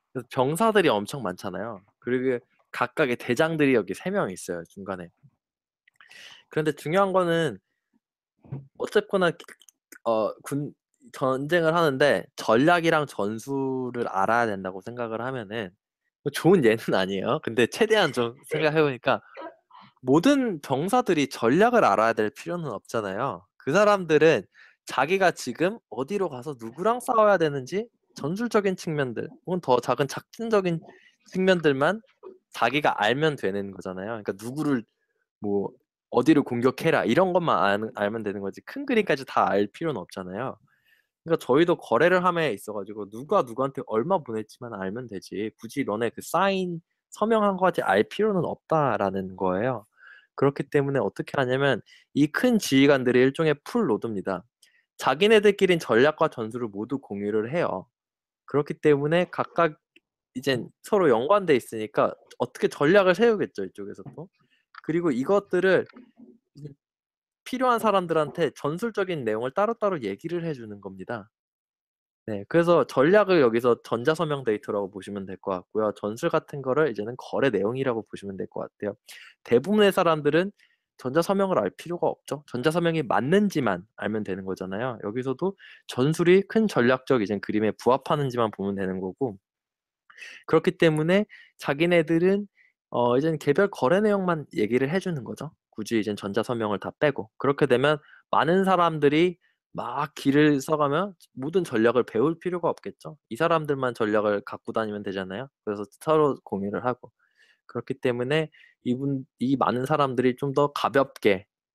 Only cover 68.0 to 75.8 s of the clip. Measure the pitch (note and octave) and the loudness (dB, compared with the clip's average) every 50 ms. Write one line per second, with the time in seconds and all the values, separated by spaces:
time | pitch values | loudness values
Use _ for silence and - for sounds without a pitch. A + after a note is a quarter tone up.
68 | F3+ E3 E3 D#3+ D3+ C#3+ - - E3 C3 - - - C#3+ D#3 F3+ A#3 A#3 G#3 - | 0 0 0 0 0 0 -2 -2 -2 -2 -2 -4 -6 -6 -4 -4 -6 -4 -4 -4
69 | F#3+ F#3 F3 D3+ B2 A2 G#2+ A2 A#2+ C3 - G3 G3+ G#3+ A#3 - G#3+ G3+ F#3+ D3+ | -4 -4 -4 -4 -2 -2 -2 -2 -4 -2 -2 0 0 0 -2 -2 -2 -2 -2 -2
70 | A#2 G2 G2 G2 - D#3 E3+ F3 E3 E3 D3+ B2+ A#2 G#2+ G#2 G2+ G2 G2 F#2+ F#2+ | -4 -6 -6 -6 -8 -8 -8 -6 -6 -6 -8 -8 -10 -14 -14 -14 -14 -14 -14 -12
71 | F#2 - A#2+ A2+ G2 - _ _ _ _ _ _ _ _ _ _ _ _ _ _ | -10 -10 -10 -10 -10 -14 _ _ _ _ _ _ _ _ _ _ _ _ _ _
72 | _ _ _ _ _ - A2 G2 G2+ - - E3 E3+ E3+ F3 D#3+ - - - C#3 | _ _ _ _ _ -8 -8 -8 -6 0 0 2 4 4 4 4 2 2 2 2
73 | C3 D#3+ G3 G#3+ G3+ F#3+ F#3 E3 C3+ A#2 A2 A#2 A#2+ B2 A#2 - - - B2 A2+ | 4 6 6 4 4 4 4 4 4 4 2 2 2 2 2 0 0 -4 -4 -2
74 | A#2+ D3+ D#3+ D#3 F3 D3+ D3 C#3 C3 A#2 G#2+ G#2 - - G#2 G2+ G2+ F#2+ G2 G2 | 0 -2 0 0 -2 -4 -4 -4 -2 -2 -4 -2 -4 -4 -4 -4 -4 -6 -8 -12
75 | F2+ - G2+ G2+ F#2+ F#2+ F#2+ - - G2 F#2+ F2+ F2+ _ - G#2+ | -12 -10 -10 -10 -10 -10 -14 -10 -6 -6 -6 -6 -8 _ -4 -2